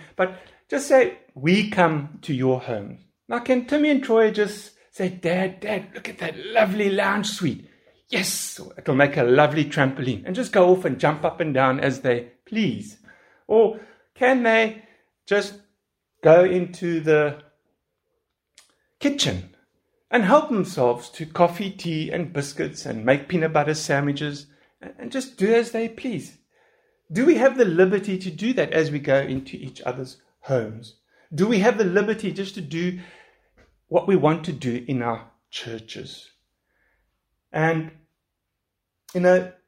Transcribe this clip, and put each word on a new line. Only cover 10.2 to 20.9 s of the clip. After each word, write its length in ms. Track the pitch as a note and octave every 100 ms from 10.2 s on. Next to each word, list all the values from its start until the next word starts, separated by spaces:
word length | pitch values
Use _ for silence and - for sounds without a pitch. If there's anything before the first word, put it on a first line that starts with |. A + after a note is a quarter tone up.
And 120 | - F#3+
just 160 | A#3+
go 180 | G#3 F3+
off 140 | F#3
and 160 | F3+ B2
jump 240 | D3+ D3+
up 160 | E3+ -
and 120 | D#3+
down 280 | C3 C3 C3
as 200 | C#3 B2
they 300 | C3+ A#2+ - _
please. 540 | _ A3 F#3+ G#2 - - _ - _ _ -
Or 340 | A3 G#3+ - - _ _
can 280 | - B3+ C4
they 420 | A#3 A3 A3 A3 - _ _ _ -
just 280 | G3+ G3 - _ _ _ _ _ _
go 220 | D#3 E3
into 560 | F#3 F#3 E3+ - F3 E3
the 420 | D#3 D3+ D3 C3+ - _ _ _ _ _ _ _ _ _ _ _ _ _ _ _
kitchen 540 | C#4+ C#4+ C#3+ F#2 F2+ _ _ _ _ _ _
and 120 | A#3+
help 280 | F#3+ C#4+ D4+
themselves 580 | A3 - - B2